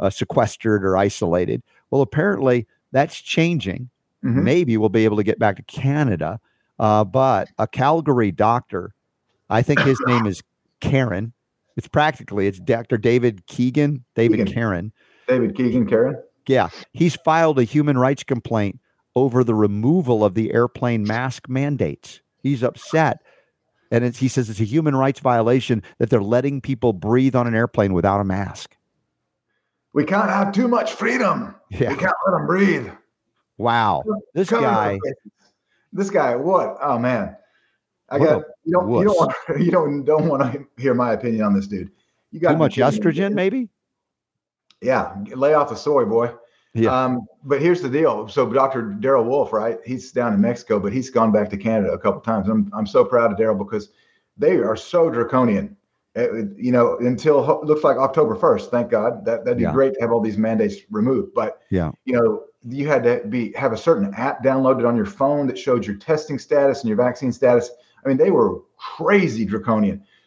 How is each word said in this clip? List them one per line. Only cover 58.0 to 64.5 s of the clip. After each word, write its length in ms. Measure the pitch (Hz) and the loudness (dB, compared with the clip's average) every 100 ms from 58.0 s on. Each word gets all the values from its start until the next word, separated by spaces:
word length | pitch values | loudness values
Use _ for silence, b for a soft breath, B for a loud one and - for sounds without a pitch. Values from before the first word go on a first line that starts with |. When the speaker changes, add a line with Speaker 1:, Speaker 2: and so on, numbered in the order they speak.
| 135 160 143 | 0 2 0
Speaker 2:
first, 360 | 107 165 104 - | 2 2 0 0
thank 200 | 120 113 | -2 0
God. 340 | 110 113 - | 0 0 -4
That, 200 | 113 117 | -4 -4
that'd 140 | 123 120 | -2 -2
be 60 | |
Speaker 1:
Yeah. 80 | 113 | 0
Speaker 2:
great 220 | 131 135 | 2 2
to 60 | 131 | 0
have 120 | 117 | -2
all 80 | 117 | 0
these 180 | 110 104 | 0 -2
mandates 380 | 110 110 104 - - | 0 0 -2 -4 -8
removed. 440 | 107 120 127 - | -2 0 0 -2
But, 280 | 120 110 - - | -4 -4 -6 -4
Speaker 1:
Yeah. 200 | 92 80 - | -2 -2 -6
Speaker 2:
you 80 | - | -4
know, 300 | 123 113 107 - _ 120 | 2 2 0 -8 _ -12
you 180 | 135 147 | -6 0
had 140 | 135 | 2
to 180 | 120 123 104 | 2 0 -2
be, 240 | 123 107 | -4 -4
have 180 | - 135 | -4 -4
a 40 | 110 | -2
certain 360 | - 101 98 | 0 0 0
app 280 | 101 131 - | -4 -6 -2
downloaded 420 | 131 | 0